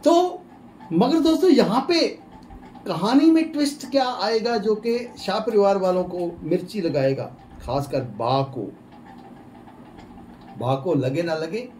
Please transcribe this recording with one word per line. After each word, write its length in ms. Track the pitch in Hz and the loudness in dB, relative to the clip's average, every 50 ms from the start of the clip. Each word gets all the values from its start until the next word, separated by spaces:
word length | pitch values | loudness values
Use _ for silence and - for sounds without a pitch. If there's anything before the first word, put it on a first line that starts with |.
| - | 6
तो 380 | 285 339 339 359 359 - - - - - - - - - - - - 165 | 6 6 6 4 2 -2 -8 -16 -18 -20 -20 -20 -20 -20 -20 -12 -4 0
मगर 260 | 165 214 262 311 330 | 2 2 4 2 2
दोस्तों, 300 | 285 320 320 285 349 370 | 4 4 2 4 4 6
यहाँ 360 | 311 - - - 202 262 269 - | 6 6 4 4 2 -2 0 0
पे 180 | 349 330 285 214 - - - - - - - - - - - - - - - - | 0 0 0 0 -4 -8 -18 -20 -20 -20 -20 -20 -20 -20 -20 -20 -20 -16 -8 -8
कहानी 440 | 175 156 175 214 254 285 311 330 | -6 -2 -2 2 4 6 6 6
में 200 | 320 320 311 320 | 6 4 2 0
twist 380 | - 294 294 277 277 - - - | -2 -2 -2 -2 -2 -6 -12 -2
क्या 180 | - 277 254 247 247 - 185 | 0 0 0 0 -2 -2 -2
आएगा 340 | 214 233 220 214 240 233 220 | 0 0 0 0 0 -2 0
जो 180 | 190 220 214 214 | 0 0 -2 0
कि 200 | 220 233 233 240 233 - - - | 0 -2 -2 -2 -4 -8 -14 -12
शाह 200 | - - 190 196 | -8 -4 -4 -4
परिवार 380 | - 247 220 208 202 196 196 196 | -4 0 2 4 4 4 4 2
वालों 260 | 185 185 180 185 180 | 2 0 0 0 -2
को 260 | 175 175 180 175 170 170 - - | -4 -4 -6 -6 -6 -6 -8 -4
मिर्ची 380 | 156 160 175 - - - 214 | -2 -2 -2 -2 -6 -8 -4
लगाएगा, 420 | 175 165 139 147 135 135 135 135 117 98 - - - - - - | -4 -2 -2 0 0 0 0 0 -6 -10 -12 -18 -20 -20 -20 -16
खासकर 400 | - - 123 143 139 139 - 139 120 - 101 - | -10 -6 -4 -4 -4 -2 -4 -6 -6 -6 -8 -4
बा 220 | 117 120 131 135 135 131 | -2 0 0 0 0 -2
को। 240 | - 123 101 87 - - - - - - - - - - - - - - - - - - - - - - - - - - - - - - - - - - - - - - | -6 -10 -10 -10 -12 -18 -20 -20 -20 -20 -20 -20 -20 -20 -20 -20 -20 -20 -20 -20 -20 -20 -20 -20 -20 -20 -20 -20 -20 -20 -20 -20 -20 -20 -20 -20 -20 -20 -20 -20 -12 -6
बा 160 | 117 123 131 | -2 -2 -2
को 180 | 135 - 190 165 | -2 -2 -2 -2
लगे 280 | 139 127 131 139 160 170 | 0 0 -2 -2 -2 -4
ना 120 | 170 160 | -4 -4
लगे 340 | 156 160 165 175 220 247 247 - - | -4 -6 -6 -6 -8 -10 -10 -16 -20